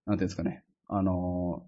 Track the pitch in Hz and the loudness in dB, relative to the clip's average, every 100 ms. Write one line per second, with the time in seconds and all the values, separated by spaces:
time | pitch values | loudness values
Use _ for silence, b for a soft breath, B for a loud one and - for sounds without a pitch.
0 | - 95 92 - 85 - - _ - 101 | -2 0 0 -2 -4 -4 -12 _ -4 0
1 | 95 90 90 90 90 - | 2 2 0 0 -2 -4